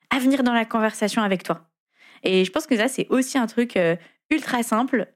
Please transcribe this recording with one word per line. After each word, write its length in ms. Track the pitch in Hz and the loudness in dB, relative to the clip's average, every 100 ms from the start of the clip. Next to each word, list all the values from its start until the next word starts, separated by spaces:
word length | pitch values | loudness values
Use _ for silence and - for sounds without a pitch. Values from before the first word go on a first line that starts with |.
| - | -6
à 80 | 269 | 0
venir 240 | 254 269 | 2 2
dans 100 | 247 | 2
la 140 | 233 226 | 2 0
conversation 560 | 226 214 - 208 226 | 0 0 0 -2 0
avec 200 | 208 185 | 0 0
toi. 280 | - 165 _ _ _ _ _ - | -2 -6 _ _ _ _ _ -8
Et 220 | - 190 | 0 2
je 80 | 185 | 2
pense 140 | 302 320 | 0 0
que 100 | 226 | 0
ça, 120 | 240 | 0
c'est 180 | 240 - | -2 -2
aussi 300 | 247 262 269 | 0 0 0
un 80 | 226 | -2
truc, 300 | 233 240 202 | 0 -2 2
euh, 180 | 165 170 - _ - | 0 0 -6 _ -4
ultra 320 | 302 - 247 | -4 -2 -2
simple 440 | 233 220 254 240 - | 0 0 0 -2 -4